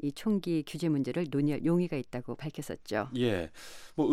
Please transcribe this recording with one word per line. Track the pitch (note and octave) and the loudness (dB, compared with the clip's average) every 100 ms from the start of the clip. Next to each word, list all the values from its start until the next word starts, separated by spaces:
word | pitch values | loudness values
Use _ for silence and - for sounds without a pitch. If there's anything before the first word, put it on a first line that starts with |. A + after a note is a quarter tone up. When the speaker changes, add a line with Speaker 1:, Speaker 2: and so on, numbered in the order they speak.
Speaker 1:
이 | C#3+ | -6
총기 | - A3+ G3+ F3 D#3+ C#3+ | -4 0 0 0 -2 -2
규제 | D3+ E3+ | -2 2
문제를 | C#3+ B2+ D#3+ E3 | 2 0 -2 -2
논의할 | C#3 D3 C#3 C#3+ | 2 2 2 2
용의가 | F3 F3 D3 | 2 2 -2
있다고 | - B2 B2 A#2 | -6 -6 -6 -8
밝혔었죠. | D3+ C#3+ - D#2+ - G#2+ A2+ B2 | -8 -8 -10 -10 -4 -2 -2 0
Speaker 2:
예, | A#2+ F#2+ D#2+ - - - - - | 2 2 -2 -10 -16 -16 -8 4
뭐 | D3+ | 6